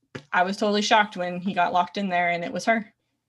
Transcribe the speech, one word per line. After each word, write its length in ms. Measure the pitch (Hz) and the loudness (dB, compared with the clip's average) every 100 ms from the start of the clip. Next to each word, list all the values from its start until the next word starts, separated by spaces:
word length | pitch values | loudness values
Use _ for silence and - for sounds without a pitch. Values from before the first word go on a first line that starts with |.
| _ - - | _ -18 -4
I 100 | 196 | 0
was 140 | 180 202 | 0 0
totally 240 | 208 208 | 0 0
shocked 340 | 208 226 208 185 | 4 4 2 -2
when 240 | 180 180 | -6 -4
he 140 | 185 | -4
got 180 | 175 175 | 0 2
locked 260 | 175 180 - | 2 0 -2
in 120 | 196 | -2
there 220 | 175 175 | 0 0
and 120 | 175 | 0
it 80 | 170 | -4
was 140 | 180 202 | -2 0
her. 280 | 226 208 _ _ _ | 0 -2 _ _ _